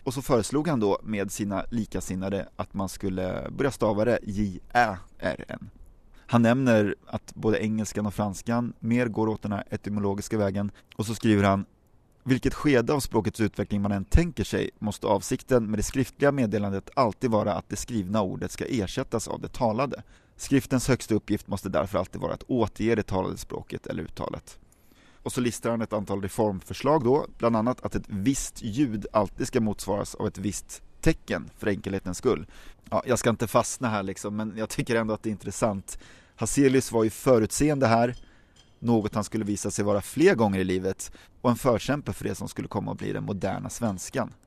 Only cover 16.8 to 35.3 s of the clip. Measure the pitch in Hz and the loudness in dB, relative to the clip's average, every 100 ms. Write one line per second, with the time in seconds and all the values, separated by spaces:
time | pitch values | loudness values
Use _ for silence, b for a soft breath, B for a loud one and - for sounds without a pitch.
16.8 | - - 117 - 127 107 104 85 - - | -4 0 0 2 2 2 2 -2 -4 -8
17.8 | - 117 90 110 92 101 92 - 85 123 | -4 -4 -2 0 0 -2 -8 -6 -2 -2
18.8 | 92 - 135 113 - - - - 120 107 | -2 -4 -2 -4 -4 -6 -8 0 0 2
19.8 | 139 - - b b b - 135 - 127 | -2 -4 -12 b b b 0 2 2 -2
20.8 | - 123 - 107 - 104 - 98 98 80 | 2 0 2 0 0 -4 -4 -6 0 0
21.8 | 92 92 95 95 90 - - 131 107 - | 0 -2 -2 -4 -6 -6 -2 0 0 0
22.8 | 110 110 - 95 92 87 - - - - | 2 2 2 -2 -2 -4 -8 -12 -10 -12
23.8 | - - 80 - - - - - - b | -8 -8 -8 -8 -8 -8 -12 -20 -20 b
24.8 | b b b b 123 127 120 - 117 113 | b b b b -6 -2 -2 -2 -2 -2
25.8 | 110 107 98 98 95 - 107 95 - - | -2 -4 -2 -4 -4 0 0 0 -8 -4
26.8 | 135 156 120 143 - - 117 113 117 127 | 2 4 4 2 0 0 2 2 0 -2
27.8 | 104 - - 101 107 139 - - 113 110 | -4 -6 -6 -2 0 0 -4 -8 -6 0
28.8 | 139 107 - - 196 - 135 127 110 98 | 0 -2 -2 0 0 -2 -2 0 0 -2
29.8 | - 101 95 - 104 - 98 - - - | -2 -2 -2 -4 -4 -2 -6 -6 -10 -18
30.8 | - - 160 156 - 92 - - 104 98 | -18 0 2 2 -2 -6 -6 -6 -2 -2
31.8 | 95 95 95 87 123 76 92 B B B | -2 -6 -6 -2 0 0 -4 B B B
32.8 | - 107 - 117 120 107 113 127 - - | -4 -4 0 2 2 0 2 2 2 -2
33.8 | 120 107 98 95 104 104 110 107 110 - | -2 -2 -4 -6 -6 -4 -6 -4 -6 -4
34.8 | - 113 110 107 113 | 0 2 2 -2 -2